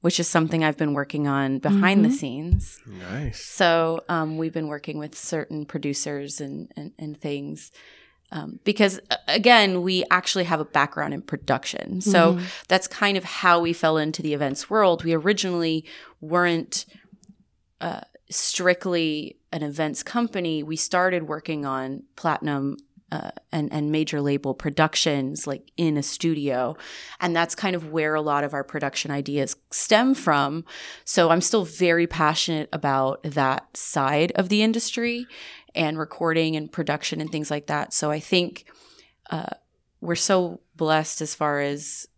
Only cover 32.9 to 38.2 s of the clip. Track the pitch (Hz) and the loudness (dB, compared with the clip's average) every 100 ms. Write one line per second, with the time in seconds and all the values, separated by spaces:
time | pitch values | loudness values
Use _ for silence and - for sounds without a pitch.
32.9 | 135 135 139 156 143 135 135 - - - | 2 2 0 -4 0 2 0 -4 -10 -4
33.9 | - 135 147 175 - 185 208 220 226 - | 0 2 2 2 2 2 4 4 2 -2
34.9 | - 240 240 247 - - - _ - 160 | -2 -2 -4 -8 -16 -18 -20 _ -2 -2
35.9 | 160 156 - 170 160 160 156 151 - 147 | -2 -6 -2 2 2 2 0 -4 -4 -2
36.9 | 147 - 160 156 156 151 147 147 151 - | -2 -4 -6 -6 -6 -4 -6 -2 -4 -2
37.9 | - 151 151 | -2 -2 -2